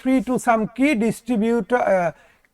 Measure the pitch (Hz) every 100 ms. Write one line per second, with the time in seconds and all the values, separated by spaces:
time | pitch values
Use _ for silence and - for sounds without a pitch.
0 | 262 262 214 247 - 226 214 - 277 240
1 | 226 - - 240 226 233 202 247 202 190
2 | 170 - _ _ _